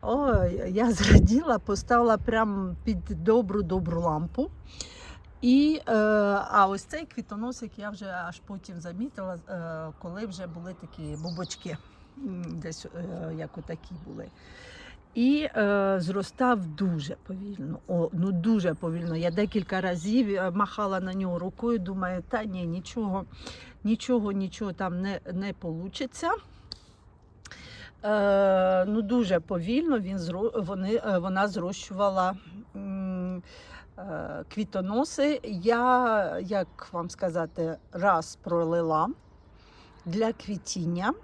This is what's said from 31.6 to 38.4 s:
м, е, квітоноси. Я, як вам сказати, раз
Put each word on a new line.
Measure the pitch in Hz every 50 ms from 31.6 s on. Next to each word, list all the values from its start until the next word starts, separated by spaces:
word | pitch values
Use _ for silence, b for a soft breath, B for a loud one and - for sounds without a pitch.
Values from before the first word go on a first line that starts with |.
| 170 180 196 - - - 202 185 202 202 190 190 185 185 190 190 B 165 170 196 233 - -
м, | 202 196 196 190 190 190 190 185 185 180 185 185 180 175 B B B B B B B B B - -
е, | 185 202 214 - - - - - 165 - -
квітоноси. | 208 214 - - 196 185 190 208 233 285 320 - - 277 294 302 - -
Я, | - 208 175 170 220 233 233 240 254 254 247 254 233 220 214 196 160 151 180
як | 196 180 208 202 185 - - - - -
вам | - 175 170 175
сказати, | - - - 180 160 175 165 165 - - 170 160 160 156 _ -
раз | - 180 175 202 185 160 160 - - -